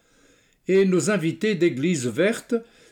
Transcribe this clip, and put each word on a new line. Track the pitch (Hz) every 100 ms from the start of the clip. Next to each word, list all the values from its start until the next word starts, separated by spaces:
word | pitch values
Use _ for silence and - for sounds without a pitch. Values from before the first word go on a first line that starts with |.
| _ _ _ _ _ _ -
et | 190 196
nos | 180 151
invités | 208 160 - 214 190
d'église | 170 127 156 170 123
verte | 113 185 226 - 233 - _ _